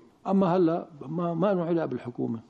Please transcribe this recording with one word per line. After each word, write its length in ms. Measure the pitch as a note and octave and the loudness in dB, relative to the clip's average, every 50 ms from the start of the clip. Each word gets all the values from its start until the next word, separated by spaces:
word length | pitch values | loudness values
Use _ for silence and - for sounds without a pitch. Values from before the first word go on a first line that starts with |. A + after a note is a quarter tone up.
| - - _ _ - | -10 -16 _ _ -4
أما 200 | F#3+ G3 G3 F#3+ | 0 2 4 4
هلأ 420 | E3+ F3+ F#3 F3 D#3+ E3+ F3+ - - D#3 C#3 B2+ C3+ | 4 4 4 4 2 2 0 -4 -8 -14 -16 -12 -8
ما، 260 | D#3+ F3 F3 E3+ E3+ | -6 -4 -2 -2 0
ما 200 | E3 F3+ G#3+ G3 | 0 2 2 2
له 100 | F3 E3 | 2 0
علاقة 220 | E3 F3 E3 D#3 | 0 0 0 0
بالحكومة. 540 | C#3 C3 A#2+ - B2 - - B2+ B2 A#2 A2+ - | -2 -4 -6 -6 -8 -6 -4 -4 -4 -4 -6 -10